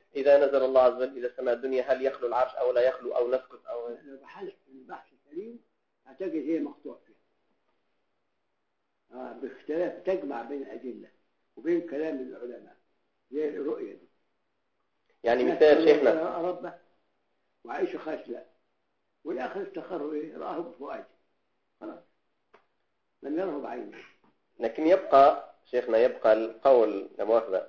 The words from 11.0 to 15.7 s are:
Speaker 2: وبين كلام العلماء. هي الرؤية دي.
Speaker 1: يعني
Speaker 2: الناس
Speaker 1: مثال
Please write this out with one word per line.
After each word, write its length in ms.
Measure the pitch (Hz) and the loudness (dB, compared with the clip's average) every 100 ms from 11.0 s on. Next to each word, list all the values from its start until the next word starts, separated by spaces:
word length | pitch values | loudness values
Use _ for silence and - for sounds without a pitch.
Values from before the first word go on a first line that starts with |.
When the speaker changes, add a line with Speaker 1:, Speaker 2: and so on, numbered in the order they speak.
| - _ _ _ _ 107 | -20 _ _ _ _ -8
Speaker 2:
وبين 260 | 151 170 | -2 -2
كلام 380 | - 139 160 135 | -2 -6 -6 -6
العلماء. 560 | 127 120 123 - - _ _ _ _ _ _ | -10 -12 -14 -14 -20 _ _ _ _ _ _
هي 180 | 143 151 | -6 -6
الرؤية 440 | - 135 123 104 | -6 -6 -6 -10
دي. 160 | - _ _ _ _ _ _ _ _ _ _ _ _ | -14 _ _ _ _ _ _ _ _ _ _ _ _
Speaker 1:
يعني 180 | 117 127 | 0 2
Speaker 2:
الناس 160 | 127 - | 0 6
Speaker 1:
مثال 180 | 151 | 6